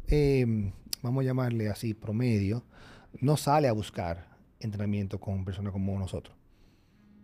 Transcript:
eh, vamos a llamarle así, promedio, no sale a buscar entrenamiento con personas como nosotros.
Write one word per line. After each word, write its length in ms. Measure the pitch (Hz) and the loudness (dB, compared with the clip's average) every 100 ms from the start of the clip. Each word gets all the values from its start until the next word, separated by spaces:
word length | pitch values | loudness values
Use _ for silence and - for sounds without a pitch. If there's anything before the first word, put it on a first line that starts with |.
| - | 2
eh, 640 | 147 143 135 117 110 98 - - - | 4 6 4 4 2 -2 -6 -10 -6
vamos 200 | 123 131 | -2 0
a 20 | 131 | 0
llamarle 440 | 131 123 117 107 | 0 0 -2 -2
así, 240 | 98 117 | -2 -6
promedio, 720 | 101 110 107 123 107 98 120 - - - - - - | -6 -4 0 2 2 2 -2 -6 -18 -20 -20 -20 -2
no 180 | 131 151 | 2 2
sale 300 | - 151 139 | 4 4 4
a 60 | |
buscar 540 | 107 104 - 87 85 - - - _ | 2 -2 -4 -4 -6 -10 -20 -20 _
entrenamiento 600 | 113 101 104 101 98 101 | -6 -4 -2 -2 -2 -6
con 240 | - 98 95 | -6 -4 -4
personas 280 | 95 101 | -6 -6
como 240 | 95 98 98 | -2 -2 -2
nosotros. 360 | 92 80 - - _ _ - _ _ _ - - | -4 -6 -10 -20 _ _ -20 _ _ _ -20 -20